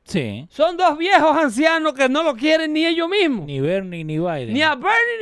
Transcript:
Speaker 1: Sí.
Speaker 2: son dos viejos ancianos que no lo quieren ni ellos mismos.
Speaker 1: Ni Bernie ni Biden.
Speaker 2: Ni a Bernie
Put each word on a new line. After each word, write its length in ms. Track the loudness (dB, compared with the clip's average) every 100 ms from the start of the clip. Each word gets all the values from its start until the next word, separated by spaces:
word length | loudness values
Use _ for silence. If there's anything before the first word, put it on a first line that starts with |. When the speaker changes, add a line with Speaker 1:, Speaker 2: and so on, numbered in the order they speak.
Speaker 1:
Sí. 420 | _ -4 -4 -8 -12
Speaker 2:
son 260 | -2 -2 2
dos 180 | 0 2
viejos 400 | 2 4 4 2
ancianos 560 | 0 2 2 2 0
que 160 | 0 0
no 140 | 2
lo 120 | 0
quieren 380 | 0 2 2 2
ni 120 | 0 0
ellos 220 | 0 0
mismos. 340 | 0 0 0 -6
Speaker 1:
Ni 140 | -4
Bernie 440 | -2 -2 -4 -10
ni 140 | -6 -4
Biden. 360 | -2 -4 -4
Speaker 2:
Ni 80 | 0
a 120 | 0
Bernie 440 | 0 0 0 0 -2